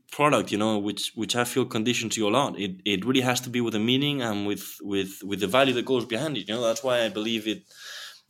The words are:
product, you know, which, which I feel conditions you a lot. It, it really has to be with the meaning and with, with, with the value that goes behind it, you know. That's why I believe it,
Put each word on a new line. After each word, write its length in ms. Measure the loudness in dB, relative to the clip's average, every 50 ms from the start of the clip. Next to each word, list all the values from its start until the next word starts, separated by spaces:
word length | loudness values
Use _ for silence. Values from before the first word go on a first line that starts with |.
| _ -12
product, 420 | 0 2 4 6 6 4 4 2
you 60 | 0 0
know, 200 | 2 2 2 0
which, 340 | 0 -2 -4 -4 -6 -6 -6
which 200 | -6 -6 -2 0
I 100 | 0 0
feel 200 | 0 0 0 0
conditions 520 | 0 0 0 0 0 0 0 -2 -4 -2
you 120 | 0 2 2
a 20 |
lot. 280 | 4 4 2 2 -2 -4
It, 220 | -6 -6 -6 -4 -2
it 200 | 0 0 0 0
really 140 | 2 2 2
has 180 | 4 2 0 0
to 80 | -2 -2
be 100 | -2 0
with 120 | 0 0
the 60 | 0 0
meaning 420 | 2 2 2 2 2 0 0 0
and 260 | -2 -2 -2 -2 -2
with, 320 | -2 -2 -4 -6 -12 -14 -12
with, 400 | -6 -2 -2 -2 -2 -2 -6 -12 -8
with 160 | -6 -4 -2
the 60 | 0
value 260 | 2 4 4 4 4 4
that 120 | 0 0
goes 180 | 2 0 0 0
behind 320 | -2 -2 -2 -2 -2 -4
it, 120 | -4 -4 -4
you 60 | -4
know. 80 | -2
That's 200 | 0 0 0 0
why 220 | 0 0 2 2 2
I 40 | 0
believe 380 | -2 -2 -2 -2 -2 -2 -2
it, 160 | -2 -4 -4 -8 _ -20 -18 -16 -16 -14 -14 -14 -16 -18 -20 _ _